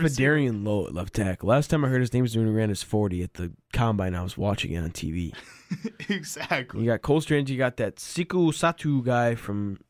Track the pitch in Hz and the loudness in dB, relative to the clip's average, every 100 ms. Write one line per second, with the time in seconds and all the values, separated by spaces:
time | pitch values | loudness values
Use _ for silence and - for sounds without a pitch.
0 | 160 131 135 151 131 107 104 104 - 78 | 0 4 4 4 2 0 0 0 0 -4
1 | 92 - 98 90 95 127 151 160 135 127 | -4 -2 -2 0 2 4 4 2 2 2
2 | 123 123 123 113 110 110 110 98 - 107 | 2 2 2 2 2 2 2 0 -2 0
3 | 104 90 90 - 87 - _ 120 117 104 | 0 0 -4 -6 -10 -10 _ 0 2 2
4 | 92 90 90 - 101 98 - 82 82 - | 0 -2 -4 -2 -2 0 -2 -4 -6 -6
5 | 80 85 87 - - - - 180 220 - | -4 -4 -4 -8 -18 -18 -10 -8 -8 -8
6 | - 196 151 - - 151 123 98 113 113 | -6 -6 -6 -10 -4 -4 -4 -2 0 0
7 | - 151 - 147 139 131 127 - 107 - | 0 0 2 0 0 0 -2 -2 -4 -6
8 | - - 175 180 170 147 170 165 151 139 | -8 -6 -2 2 2 2 0 0 0 0
9 | 123 120 120 117 - 101 101 98 | 2 2 2 0 -4 -4 -4 -8